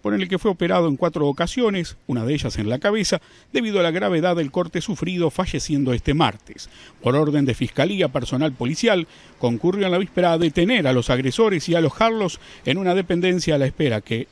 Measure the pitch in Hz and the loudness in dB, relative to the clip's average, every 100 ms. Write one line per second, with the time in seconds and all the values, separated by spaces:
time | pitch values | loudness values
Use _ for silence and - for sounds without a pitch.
0 | 214 202 185 185 220 180 175 185 170 135 | -2 -2 -2 -2 -2 0 2 2 2 2
1 | 175 156 147 139 175 - 233 190 165 - | -2 0 -2 0 -2 0 0 0 -6 -10
2 | - 123 113 147 127 113 104 127 202 214 | -6 -4 -2 -2 -2 -4 -4 -2 0 0
3 | 190 180 _ - _ 269 233 202 170 165 | 0 -4 _ -20 _ -4 0 0 0 0
4 | 202 170 175 170 143 175 170 180 - 175 | 0 0 0 0 -2 -2 -4 -4 -6 -6
5 | 175 180 165 - 185 160 - 143 131 120 | -4 0 -2 0 -2 -4 -2 0 0 0
6 | - 147 135 104 - - - - - - | 0 2 0 0 -16 -20 -20 -20 -20 -6
7 | 113 135 151 147 139 113 120 - 156 202 | 0 2 2 2 0 0 -4 0 0 2
8 | 160 135 120 131 156 127 123 156 233 190 | 0 0 -4 -2 -2 -2 -4 0 2 2
9 | 160 - - - 120 120 170 202 190 175 | -2 -12 -20 -4 -2 0 0 0 0 0
10 | 185 - 180 165 170 160 175 247 143 127 | 0 0 2 4 2 2 2 2 2 2
11 | 120 127 131 123 220 185 - 170 160 - | 2 0 0 2 2 2 0 2 2 2
12 | 226 226 190 - - - - 175 190 185 | 0 2 -4 -4 -18 -10 -4 -2 2 0
13 | 180 180 185 180 160 147 135 - 151 110 | 0 0 2 0 0 0 0 0 0 0
14 | - 117 - | -4 -6 -6